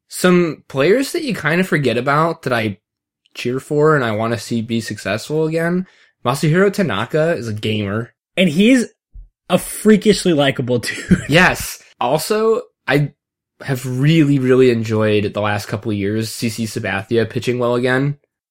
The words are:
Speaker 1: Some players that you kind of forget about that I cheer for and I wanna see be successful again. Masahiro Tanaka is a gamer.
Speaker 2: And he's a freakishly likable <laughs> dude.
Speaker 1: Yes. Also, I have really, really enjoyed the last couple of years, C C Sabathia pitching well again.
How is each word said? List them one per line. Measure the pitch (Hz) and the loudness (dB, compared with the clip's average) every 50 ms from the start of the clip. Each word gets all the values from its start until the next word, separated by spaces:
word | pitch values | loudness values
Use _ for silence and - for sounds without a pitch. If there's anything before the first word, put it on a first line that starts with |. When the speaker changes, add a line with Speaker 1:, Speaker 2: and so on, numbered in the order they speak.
| _ - | _ -16
Speaker 1:
Some | - - - 180 180 175 175 160 143 - _ | -10 0 2 4 4 4 2 0 -4 -10 _
players | - - 135 139 175 208 262 269 - | -8 -2 0 2 4 4 2 0 -2
that | - 339 | -6 -6
you | 320 262 180 | -4 -4 -6
kind | - - 147 160 180 | -4 -2 -2 0 0
of | 185 - | 0 0
forget | 185 151 139 120 113 | 0 0 0 0 0
about | 120 123 139 139 151 160 165 160 - | 0 0 0 2 2 2 0 -2 -4
that | - 135 | -4 -4
I | 123 117 110 110 95 _ _ _ _ _ _ _ _ _ _ _ | -2 -2 -2 -4 -6 _ _ _ _ _ _ _ _ _ _ _
cheer | - - - 120 127 131 | -14 -8 -6 -4 -4 -4
for | - - 156 147 151 156 156 | -6 -4 0 2 4 4 4
and | 143 123 | 2 2
I | 113 | 0
wanna | 107 107 113 113 117 107 | -2 -2 -2 -2 -2 -4
see | - - 120 117 | -4 -4 -4 -4
be | 110 117 113 117 | -4 -2 -4 -4
successful | 110 - 110 - - 95 101 113 - - 151 156 160 | -4 -6 -10 -8 -6 -6 -6 -6 -6 -4 -2 -2 -2
again. | 156 160 165 165 170 180 180 180 _ _ _ _ _ _ _ - | -2 -2 -2 -2 0 -2 -2 -4 _ _ _ _ _ _ _ -4
Masahiro | 120 131 143 175 151 156 180 202 202 | -4 -2 0 0 2 4 4 2 2
Tanaka | 196 - 196 139 101 98 117 - - 151 156 170 175 | 2 0 -2 -2 -2 -4 -4 -2 0 0 0 0 -2
is | - 120 113 | -4 -4 -8
a | 104 | -8
gamer. | 104 - 107 107 107 104 98 101 110 120 - _ _ _ _ - | -6 -4 -4 -2 -2 -2 -2 -4 -4 -6 -8 _ _ _ _ -2
Speaker 2:
And | 170 190 170 | 0 0 2
he's | 139 175 208 233 269 247 214 - _ _ _ _ - - - _ _ _ _ - | 4 4 4 6 4 4 2 -2 _ _ _ _ -20 -20 -20 _ _ _ _ -2
a | 180 | -2
freakishly | 175 - - - - - 208 220 190 - 214 190 - - 185 | -2 -2 -4 -10 0 4 4 4 6 6 2 2 2 2 0
likable | 165 139 143 139 131 - 127 120 123 120 | 2 2 2 2 0 -2 -2 -2 -2 -2
<laughs> | |
dude. | - - - - - - - - - - | -2 -6 -10 -6 2 2 2 2 2 2
Speaker 1:
Yes. | 143 170 185 156 120 - - - - - - _ _ - | 2 4 4 4 2 -2 -8 -10 -12 -14 -18 _ _ -4
Also, | 123 123 143 156 - - 214 214 220 226 220 - - - _ _ - - | -2 0 0 0 0 -2 -2 0 2 2 0 0 -2 -10 _ _ -4 0
I | 139 147 147 135 - _ _ _ _ _ _ _ _ - | 0 0 0 0 -6 _ _ _ _ _ _ _ _ -14
have | - - 139 123 131 131 127 127 | -6 -6 -6 -4 -4 -6 -4 0
really, | 139 151 165 165 147 143 143 135 | 2 4 4 4 4 4 2 2
really | 127 127 127 127 131 127 | 2 4 4 6 6 4
enjoyed | 117 113 110 110 110 107 110 107 104 104 101 98 | 4 2 -2 -2 0 0 2 2 2 2 0 -2
the | - 104 | -4 -2
last | 104 104 104 104 - | -2 -2 -2 -4 -4
couple | - 113 107 - 117 | -6 -8 -6 -4 -4
of | 104 101 | -4 -2
years, | 98 101 107 110 110 110 | -2 -2 -2 -2 -4 -6
C | - - 123 117 | -6 -6 -6 -6
C | 104 - 113 | -4 -4 -6
Sabathia | 107 - 120 110 98 95 98 101 - 120 113 110 110 | -6 -6 -6 -4 -4 -4 -4 -4 -2 0 0 0 0
pitching | - 127 - 127 120 123 | -4 -6 -4 -2 -2 0
well | 120 120 123 | 0 0 0
again. | 123 123 127 127 131 139 143 143 _ _ _ _ _ _ _ | 0 0 0 0 0 0 -2 -4 _ _ _ _ _ _ _